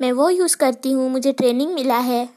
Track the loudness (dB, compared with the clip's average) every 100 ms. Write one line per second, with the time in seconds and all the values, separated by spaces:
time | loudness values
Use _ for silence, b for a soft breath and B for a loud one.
0 | -4 2 2 2 0 2 0 0 -2 0
1 | 0 0 0 0 0 0 -2 -2 0 0
2 | 0 -2 -4